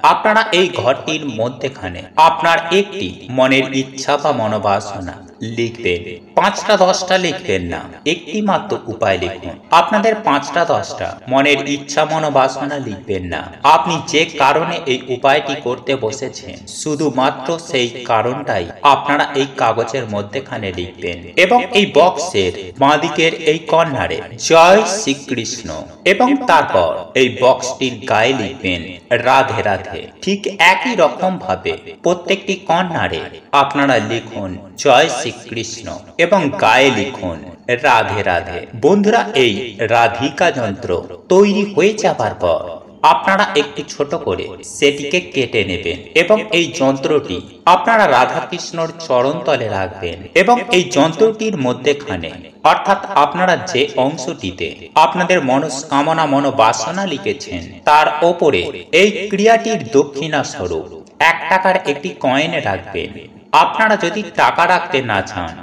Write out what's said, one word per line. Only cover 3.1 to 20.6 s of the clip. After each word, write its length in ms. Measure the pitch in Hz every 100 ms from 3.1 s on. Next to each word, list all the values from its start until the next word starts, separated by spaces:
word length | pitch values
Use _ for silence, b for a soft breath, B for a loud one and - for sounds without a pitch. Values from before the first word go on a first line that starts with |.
| - 131 127
মনের 280 | 131 135 131 135
ইচ্ছা 320 | 131 135 - 143
বা 100 | 151 127
মনোবাসনা 760 | 107 107 101 101 104 98 87 - - - 113 117
লিখবেন। 440 | 117 113 117 - 90 87 - -
পাঁচটা 360 | 185 - 196 202
দশটা 320 | 180 - 185 185 180
লিখবেন 380 | 190 - 95 87
না, 80 | 80 85 - 143
একটি 240 | 175 - 190 214
মাত্র 220 | 165 - 117 -
উপায় 240 | 110 110 92
লিখুন। 320 | 90 92 90 - - 165
আপনাদের 340 | 175 214 220 214 190
পাঁচটা 340 | 143 139 139 165
দশটা 340 | 127 - 135 90 - -
মনের 280 | 131 143 143 139 143
ইচ্ছা 260 | - - 151
মনোবাসনা 680 | 156 156 135 135 135 143 147 120
লিখবেন 360 | 98 - 95 92
না। 80 | 80 80 - 139 160
আপনি 200 | 180 160 -
যে 100 | 147 170 147
কারণে 340 | 135 147 160 - 156
এই 80 | 127 - 123
উপায়টি 400 | 135 147 143 139 120
করতে 260 | 123 - 135
বসেছেন 540 | 110 107 127 - 98 - - -
শুধুমাত্র 680 | 156 143 156 123 131 147 131 165 -
সেই 200 | 139 120 123 117
কারণটাই 560 | 113 120 123 107 107 87 120 143
আপনারা 320 | 135 143 147 147 139
এই 60 | 139 139
কাগজের 440 | 123 110 113 139 113
মধ্যেখানে 540 | 104 101 135 135 120